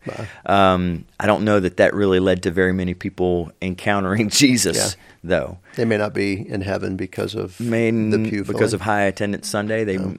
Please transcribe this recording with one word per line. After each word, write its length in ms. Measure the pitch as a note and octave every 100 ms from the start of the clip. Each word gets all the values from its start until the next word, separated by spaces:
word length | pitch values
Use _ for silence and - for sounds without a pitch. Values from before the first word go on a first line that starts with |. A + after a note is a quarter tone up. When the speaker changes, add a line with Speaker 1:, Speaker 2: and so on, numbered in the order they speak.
| -
Speaker 1:
Wow. 680 | - A2 - - G2 F#2+ F#2
Speaker 2:
Um, 300 | F2+ E2 - -
I 60 | G2+
don't 180 | F2+
know 160 | G#2+ G#2
that 180 | F2+ -
that 180 | F#2+ G2
really 240 | G2 F#2
led 240 | F#2+ F#2
to 80 | F#2+
very 200 | F2 F#2
many 220 | F#2 F2+
people 580 | F2+ G2 F#2+ F2+ F2 D#2+ -
encountering 640 | F#2 F2 G#2+ G2+ F#2 G#2 G#2+
<laughs> 140 | -
Jesus, 340 | C#3 A#2+ F#2+ A1 F#2 -
Speaker 1:
Yeah. 60 | - -
Speaker 2:
though. 340 | F2 E2+ C#2 F2+ - -
Speaker 1:
They 100 | A#2
may 120 | G#2+
not 160 | G#2
be 200 | G2+ G2+ G2 -
in 140 | G2+
heaven 360 | F#2+ F#2+ G2 F#2+
because 360 | F#2+ - G2+
of 260 | G#2 G2 F#2
Speaker 2:
May 300 | A#2+ A2+ A#2
Speaker 1:
the 300 | A2+ G#2+ G#2+ A2
pew 140 | G2+
Speaker 2:
because 140 | G2 G#2
Speaker 1:
filling. 160 | G#2+ G2
Speaker 2:
of 60 |
high 220 | G#2 G#2
attendance 460 | G2 - G2+ G2 -
Sunday, 360 | G#2+ G#2 A2 G#2+
they 100 | F#2+
Speaker 1:
Yeah. 180 | F#2+